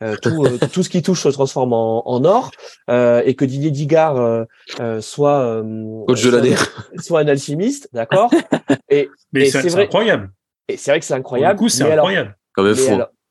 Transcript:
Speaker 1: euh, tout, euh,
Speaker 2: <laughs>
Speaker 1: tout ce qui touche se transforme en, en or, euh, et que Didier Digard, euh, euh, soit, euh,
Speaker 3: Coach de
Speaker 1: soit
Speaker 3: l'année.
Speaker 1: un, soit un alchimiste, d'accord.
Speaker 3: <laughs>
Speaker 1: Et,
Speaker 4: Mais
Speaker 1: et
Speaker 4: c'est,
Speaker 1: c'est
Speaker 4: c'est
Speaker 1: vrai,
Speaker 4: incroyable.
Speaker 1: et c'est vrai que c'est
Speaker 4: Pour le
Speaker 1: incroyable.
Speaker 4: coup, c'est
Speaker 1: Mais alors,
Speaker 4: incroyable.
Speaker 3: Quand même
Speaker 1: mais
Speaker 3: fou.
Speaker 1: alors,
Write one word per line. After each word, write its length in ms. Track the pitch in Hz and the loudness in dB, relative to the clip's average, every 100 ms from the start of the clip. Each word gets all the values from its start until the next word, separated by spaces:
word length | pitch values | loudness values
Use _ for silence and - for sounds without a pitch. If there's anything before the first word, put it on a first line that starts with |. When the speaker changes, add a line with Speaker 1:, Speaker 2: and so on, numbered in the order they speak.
Speaker 1:
euh, 140 | 110 107 | -8 -4
tout, 240 | - 160 131 | -2 0 0
euh, 100 | 123 | 0
Speaker 2:
<laughs> 140 | 143 | -2
Speaker 1:
tout 100 | 180 | -2
ce 60 | 185 | -2
qui 140 | 175 | -2
touche 200 | 156 185 | 0 0
se 60 | 151 | 0
transforme 460 | 135 139 143 123 | 0 -2 -2 0
en, 340 | 117 113 113 123 | 0 0 -2 -2
en 160 | 123 | 0
or, 260 | 156 226 - - - - - | 2 2 0 -10 -20 -16 -2
euh, 320 | 120 120 120 127 | 2 4 4 2
et 80 | |
que 100 | 127 | 0
Didier 260 | 135 139 156 | -2 -2 -4
Digard, 460 | 139 147 160 151 131 | -4 0 2 2 2
euh, 280 | 120 113 113 _ - - | 0 -2 -4 _ -16 -8
euh, 220 | 117 110 | -6 -6
soit, 380 | - - 147 143 | -8 -2 2 2
euh, 640 | 123 113 110 110 110 110 110 | 0 -2 -6 -10 -10 -6 -2
Speaker 3:
Coach 160 | 120 | 2
de 60 | 120 | 4
Speaker 1:
soit 100 | 120 | 4
Speaker 3:
l'année. 140 | 120 | 4
Speaker 1:
un, 480 | - - - - - | 2 -2 -6 -18 -16
soit 180 | - 165 | -2 0
un 80 | 147 | 2
alchimiste, 640 | 139 143 143 220 285 - | 0 -2 -4 -4 -4 -8
d'accord. 380 | 120 113 190 233 330 - - | -8 -2 2 4 2 0 -4
Speaker 3:
<laughs> 300 | - 135 - | -2 -4 2
Speaker 1:
Et, 200 | 143 139 - _ | 0 0 -8 _
Speaker 4:
Mais 80 | 131 | 2
Speaker 1:
et 20 | 139 | 2
Speaker 4:
c'est, 140 | 135 | 2
Speaker 1:
c'est 80 | 175 | 0
Speaker 4:
c'est 60 | |
Speaker 1:
vrai, 100 | 175 | 0
Speaker 4:
incroyable. 460 | 202 185 220 143 98 - _ _ - | 2 0 0 0 -4 -16 _ _ -12
Speaker 1:
et 100 | - | -8
c'est 120 | 139 | -2
vrai 100 | 156 | -2
que 40 | |
c'est 80 | - | -2
Speaker 4:
Pour 40 | 135 | -6
le 40 | |
Speaker 1:
incroyable. 380 | 131 123 160 202 | -4 0 0 2
Speaker 4:
coup, 100 | 220 | 0
c'est 160 | 131 | 0
Speaker 1:
Mais 60 | 139 | 2
alors, 160 | 156 175 | 2 2
Speaker 4:
incroyable. 300 | 185 110 - _ | 0 -6 -12 _
Speaker 3:
Quand 80 | - | 0
même 120 | 98 | 2
Speaker 1:
mais 60 | 117 | 2
Speaker 3:
fou. 140 | 131 | 2
Speaker 1:
alors, 140 | 107 117 _ _ | 0 -2 _ _